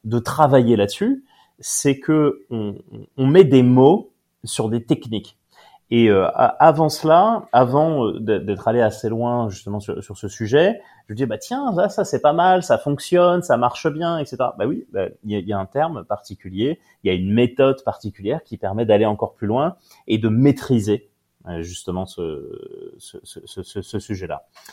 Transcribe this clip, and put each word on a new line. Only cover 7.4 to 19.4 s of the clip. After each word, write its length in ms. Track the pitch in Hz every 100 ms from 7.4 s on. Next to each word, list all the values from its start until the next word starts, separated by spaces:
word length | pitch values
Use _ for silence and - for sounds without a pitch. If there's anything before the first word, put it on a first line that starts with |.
| -
avant, 540 | 120 123 139 160 147 110
euh, 140 | -
d'être, 260 | 110 101 101
d'être 220 | 98 113
allé 140 | 120
assez 260 | 110 - 110
loin 420 | 113 120 120 110
justement 300 | 95 104 104
sur, 240 | 98 95
sur 140 | - 98
ce 100 | 98
sujet, 540 | - 107 143 190 233 - _ -
je 60 |
me 40 | 107
dis, 100 | 127
bah 100 | 107
tiens, 340 | - 254 269 175
ça, 140 | 202
ça 140 | 208
c'est 180 | 185 131
pas 120 | 147
mal, 300 | 165 185 185
ça 160 | 170 113
fonctionne, 640 | 147 143 - 175 175 180
ça 140 | 175 120
marche 300 | 123 - 160
bien, 300 | 151 170 165
et 80 | 139
cetera. 300 | 131 123 -
Bah 80 | 117
oui, 220 | 180 -
bah, 180 | 95 92 -
il 80 | 107
y 40 | 104
a, 40 |
il 80 | 92
y 60 |
a 60 | 98
un 80 | 95
terme 360 | 139 160 131
particulier, 760 | 117 104 - 98 92 95 135 170 _ _
il 40 | 95
y 40 |
a 20 |
une 180 | 90 95
méthode 520 | 110 123 - 135 135
particulière 600 | 110 - 104 - 101 160
qui 140 | - 107
permet 280 | 98 107 113
d'aller 200 | 104 110
encore 300 | 104 104
plus 100 | -